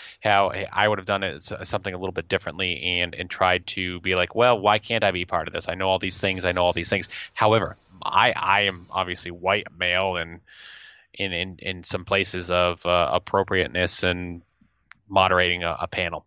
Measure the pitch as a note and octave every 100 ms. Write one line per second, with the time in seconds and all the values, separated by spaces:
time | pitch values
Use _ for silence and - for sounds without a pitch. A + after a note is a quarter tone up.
0 | - - A2 G2+ G2 F#2 G2 G2 G#2+ G#2
1 | F#2+ G2 F#2+ D2 - G2+ F#2 G2+ F#2 F2+
2 | F#2 F#2 - F#2+ - E2 F#2 D2+ E2+ F2+
3 | F2 - F2+ - F#2 F2+ - - F#2 F2+
4 | F#2 F#2 F2 A2+ A#2+ A2+ G2+ G#2+ - A2+
5 | G#2 F2+ F2 F2 D#2+ E2+ - F2 F#2+ F#2+
6 | F#2 - G2 F#2 F2+ F2+ F2 F2 E2 G2
7 | F2+ - - - G#2+ A2 F#2 - _ -
8 | - F#2+ A#2+ - F2 G2+ G2+ F2+ E2+ F2+
9 | F2+ F2 F2 F2 F#2 G#2 - E2+ F2+ F2+
10 | F#2+ F2 E2 E2+ - - - - - -
11 | _ - G2 E2+ F#2 F2+ - F#2 E2 F#2+
12 | F2 G2 F#2+ F2+ E2+ F2+ F2 E2+ F2 F2
13 | D2+ F2 - G2 F#2+ F#2+ D2 F2 F2+ -
14 | F#2 F2 F2 E2+ - _ _ _ _ -
15 | _ G2 F#2 F2+ F2+ F2 E2+ D#2 F2 -
16 | F2 D#2+